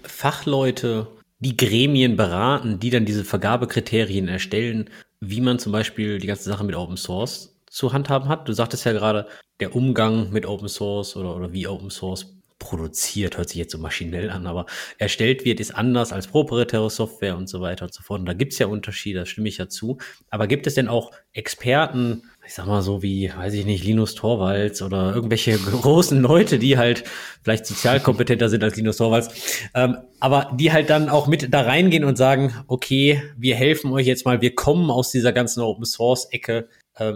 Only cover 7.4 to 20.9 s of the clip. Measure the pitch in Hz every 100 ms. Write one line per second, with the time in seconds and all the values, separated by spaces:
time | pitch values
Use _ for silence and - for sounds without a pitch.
7.4 | - _ _ - 127 135 139 139 135 156
8.4 | - 107 113 120 123 107 107 104 101 -
9.4 | _ - 98 123 131 120 110 113 98 104
10.4 | 95 101 101 - 104 101 98 - 92 87
11.4 | 90 92 92 95 95 - 95 92 - -
12.4 | _ _ - 85 80 - - 104 92 -
13.4 | 87 85 82 82 80 - 85 87 101 92
14.4 | 87 87 85 - - - 104 - 110 131
15.4 | 120 104 107 - 120 123 113 95 - 151
16.4 | 147 120 120 113 110 - 110 - 101 87
17.4 | 92 92 90 90 90 - - 101 90 87
18.4 | 110 - 101 104 104 98 104 92 87 -
19.4 | 107 101 92 - 113 135 - - _ 107
20.4 | 107 139 143 139 120